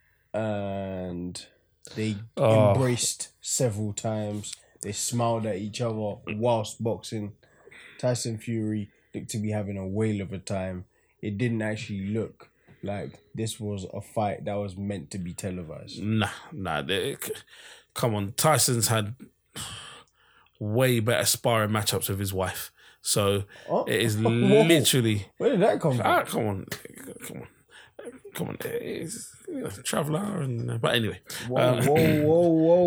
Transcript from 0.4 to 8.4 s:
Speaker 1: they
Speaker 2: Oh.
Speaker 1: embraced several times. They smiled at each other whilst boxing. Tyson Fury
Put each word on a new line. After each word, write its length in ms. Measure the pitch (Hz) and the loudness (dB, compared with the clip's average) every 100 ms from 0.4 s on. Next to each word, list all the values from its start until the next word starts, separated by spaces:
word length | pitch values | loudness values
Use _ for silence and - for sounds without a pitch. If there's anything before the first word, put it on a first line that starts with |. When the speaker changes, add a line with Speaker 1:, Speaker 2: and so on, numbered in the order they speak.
| 110 104 101 98 95 92 90 87 90 87 - _ _ _ - - | -4 -4 -4 -6 -6 -6 -6 -6 -8 -10 -16 _ _ _ -14 -4
Speaker 1:
they 200 | 110 104 113 - | -4 -4 -8 0
Speaker 2:
Oh. 340 | 117 110 - | 4 6 6
Speaker 1:
embraced 560 | 131 127 120 - - - _ | 4 2 2 -2 -4 -12 _
several 520 | - - 127 104 107 | -6 0 0 0 -6
times. 640 | 101 113 107 104 104 101 - _ _ | -4 -4 -4 -4 -6 -10 -14 _ _
They 100 | 95 | -6
smiled 540 | 104 - 120 117 113 110 | -4 -4 0 0 0 -2
at 120 | 95 | -4
each 220 | 104 104 | -6 -4
other 360 | 120 110 104 - - | -4 -2 -4 -6 -8
whilst 540 | 104 120 113 104 - | -2 2 2 -2 -4
boxing. 500 | 113 - - 110 104 - _ _ - - - - | -4 -4 -6 -8 -8 -12 _ _ -20 -20 -20 -4
Tyson 380 | 123 120 120 | -2 -2 -4
Fury 500 | 110 | -6